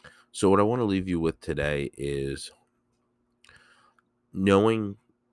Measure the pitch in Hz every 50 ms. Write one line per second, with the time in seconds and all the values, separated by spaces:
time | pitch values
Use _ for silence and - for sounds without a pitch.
0 | _ - _ _ _ _ - - 107 95 98 101 104 107 123 127 117 101 98 95
1 | 90 95 87 85 80 80 - _ - 85 76 71 73 73 73 71 71 - _ -
2 | 69 69 69 69 69 69 67 - - - - _ _ _ _ _ _ _ _ _
3 | _ _ _ _ _ _ _ _ _ - - - _ _ _ _ _ _ _ _
4 | _ _ _ _ _ _ - 95 95 98 98 98 107 113 113 110 107 101 98 _
5 | _ _ _ _ _ _